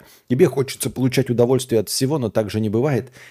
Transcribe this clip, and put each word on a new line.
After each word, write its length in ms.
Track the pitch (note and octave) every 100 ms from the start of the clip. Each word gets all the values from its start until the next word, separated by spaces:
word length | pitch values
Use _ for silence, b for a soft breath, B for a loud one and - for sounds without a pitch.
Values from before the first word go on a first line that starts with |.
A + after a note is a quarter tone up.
| B B B
Тебе 180 | C#3 F3
хочется 420 | C3+ C3 - B2+
получать 400 | - B2+ C3+ B2+
удовольствие 520 | A#2 A#2+ C3 - A2+
от 80 | G2+
всего, 280 | - C3+ D#3
но 120 | A2+
так 200 | A2+ G#2+
же 100 | G#2+
не 100 | A2
бывает. 420 | A2 D3 B2 - B B